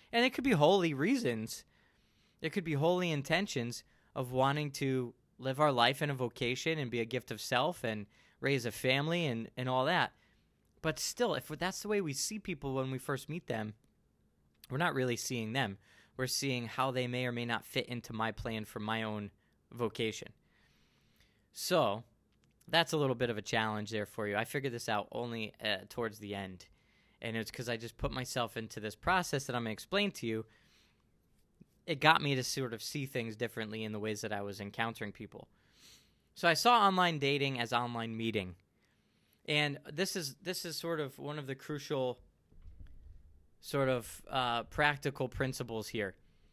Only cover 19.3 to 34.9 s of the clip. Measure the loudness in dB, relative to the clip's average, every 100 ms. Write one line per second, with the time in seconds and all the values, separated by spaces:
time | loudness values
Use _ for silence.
19.3 | -12 _ _ _ -4 -4 -2 -4 -4 -10
20.3 | -18 _ _ _ _ _ _ _ _ _
21.3 | _ _ -10 0 2 4 0 -6 _ _
22.3 | _ _ _ 0 2 4 2 2 2 0
23.3 | 0 -2 0 2 -2 -2 -4 -4 -4 -2
24.3 | 0 -2 -2 -4 -4 -2 -2 -2 -4 -4
25.3 | -4 -6 -4 -2 -2 -2 -4 -4 -4 -6
26.3 | -6 -6 -10 -18 _ _ _ _ _ -6
27.3 | -4 -4 -6 -4 -4 -6 -6 -4 -4 -4
28.3 | -2 -2 -4 -8 -6 -8 -4 0 2 2
29.3 | -2 -2 -2 -2 -6 -2 0 0 -2 -2
30.3 | -2 -4 _ _ _ _ _ _ _ _
31.3 | _ _ _ -20 _ -6 4 6 6 4
32.3 | 2 0 -2 -2 -4 -6 -4 -4 -4 -4
33.3 | -2 -4 -2 -6 -4 -4 -4 -2 -4 -4
34.3 | -4 -4 -6 -6 -2 -2